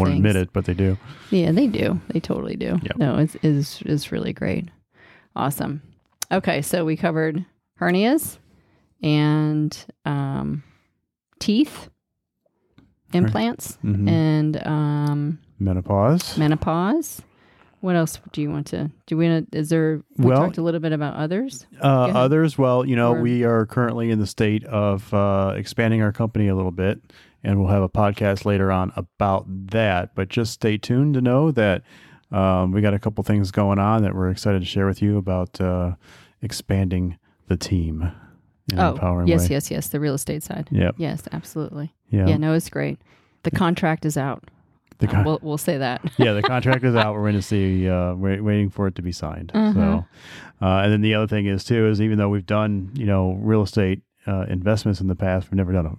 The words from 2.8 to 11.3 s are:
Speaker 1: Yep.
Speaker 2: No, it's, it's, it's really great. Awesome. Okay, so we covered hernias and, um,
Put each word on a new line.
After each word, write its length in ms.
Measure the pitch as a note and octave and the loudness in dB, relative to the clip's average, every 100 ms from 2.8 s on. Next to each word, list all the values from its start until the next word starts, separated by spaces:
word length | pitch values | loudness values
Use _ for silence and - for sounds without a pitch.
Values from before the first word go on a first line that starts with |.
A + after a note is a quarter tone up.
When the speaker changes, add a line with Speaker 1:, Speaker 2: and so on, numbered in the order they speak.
Speaker 1:
Yep. 160 | - - | -4 -2
Speaker 2:
No, 200 | C#3 A#2+ | 0 0
it's, 180 | D#3 - | -2 0
it's, 380 | D#3 C#3+ C#3+ - | 0 0 -2 -8
it's 280 | - D3+ - | -4 -4 -4
really 220 | - - | -6 -6
great. 340 | - - - E3+ _ _ _ - - _ - | -6 -4 -4 -6 _ _ _ -20 -20 _ -6
Awesome. 460 | C3+ C#3 C3+ D3 - _ _ - - | -4 -4 -6 -8 -12 _ _ -14 -4
Okay, 300 | F#3+ F#3 D#3+ | -2 0 -2
so 220 | D#3 F#3+ D#3+ | -2 -2 0
we 120 | D#3+ | 0
covered 480 | F#3 D#3+ D#3+ D#3 F3+ _ _ - | -2 0 -2 -4 -8 _ _ -4
hernias 580 | F3 F3+ A3 D#4 - - _ _ _ _ _ - | 0 2 2 2 -2 -14 _ _ _ _ _ -4
and, 760 | D3+ D3+ D3+ D3+ D3+ D3+ D3+ - - - D3+ | 0 2 4 2 2 0 -2 -6 -20 -10 -6
um, 580 | C#3+ C#3 C3+ C3+ D3 - _ _ _ _ _ _ | -4 -4 -4 -4 -6 -10 _ _ _ _ _ _